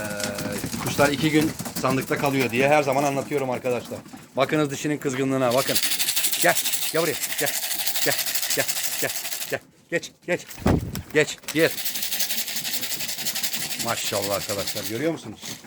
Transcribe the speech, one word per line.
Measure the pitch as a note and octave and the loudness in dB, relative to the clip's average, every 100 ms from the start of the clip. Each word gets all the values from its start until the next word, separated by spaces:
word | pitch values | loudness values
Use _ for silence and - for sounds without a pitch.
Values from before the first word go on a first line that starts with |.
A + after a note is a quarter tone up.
| G#2+ G#2 G#2 G2+ G#2 G2+ - - | -2 -2 -4 -4 -4 -4 -4 -4
kuşlar | - - C#3+ | -2 4 4
iki | C#3+ D#3 | 4 4
gün | D3+ - - - - | 4 4 0 -6 -2
sandıkta | C3 C3 - C#3+ | 0 0 0 0
kalıyor | C#3 C3+ A#2+ | 2 2 2
diye | A#2 C3+ | 4 6
her | D3+ | 6
zaman | C#3 C3 | 6 4
anlatıyorum | D3 C#3 - D3 C3 | 2 0 -2 -2 -2
arkadaşlar. | A#2+ B2+ A#2+ - G#2+ - - - B2 | -2 0 -2 -4 -10 -10 -18 -6 0
Bakınız | C3+ D#3 D3 | 2 2 2
dişinin | C3+ D3+ D3 | 0 -2 -2
kızgınlığına | D3 B2+ C3+ C3+ B2+ | -2 0 2 2 4
bakın. | B2+ - B2 - - - - - - | 4 4 2 2 0 0 0 0 2
Gel, | F3 D#3+ - - - | 4 4 0 -2 0
gel | D#3 | 2
buraya. | E3 B2 - - | 2 0 -4 -2
Gel, | C#3+ - - - - - D3 | -2 -2 -4 -2 -2 0 0
gel, | - - - - - - - - - | 0 -2 -2 0 0 0 -2 -4 -2
gel, | A3+ - - - - | -2 -4 -6 -8 -4
gel. | F3+ - _ _ | -6 -6 _ _
Geç, | E3+ - - - | -4 -4 -10 -4
geç. | F3 - - - - - - - | -4 -4 -2 2 4 2 -6 0
Geç, | D3+ D3 - - | 4 4 0 -4
gir. | D3 D#3+ - - - - - - - - - - - B3 - - - - - - - - - A#2 | 2 2 2 -4 -4 -2 -2 -2 -2 -4 -4 -4 -4 -4 -4 -4 -4 -4 -2 -4 -4 -4 -2 -2
Maşallah | A2 - G#2 G2+ G2 | 0 0 0 0 0
arkadaşlar, | - G2+ F#2 G#2+ G2+ | 0 -2 -2 -4 -4
görüyor | A2+ D#3+ | -2 -2
musunuz? | D3 A2+ G2 - - | -2 -6 -12 -12 -12